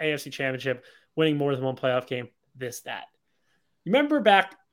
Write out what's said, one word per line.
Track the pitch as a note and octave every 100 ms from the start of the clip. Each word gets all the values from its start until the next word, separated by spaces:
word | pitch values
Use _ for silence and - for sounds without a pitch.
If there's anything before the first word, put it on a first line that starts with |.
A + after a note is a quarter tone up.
A | D#3
F | D3
C | C#3+
Championship, | - C3+ C3 C3 B2+ - - _
winning | - D#3+ D3
more | C#3+
than | C3+
one | C3 B2+
playoff | C3+ B2+ B2
game, | B2 A#2+ _ _ B2+
this, | B2 -
that. | - G#2+ - _ _ _ _ _ _ _ -
Remember | A#3+ D4 D4
back | G#3+ G3 F3+ - _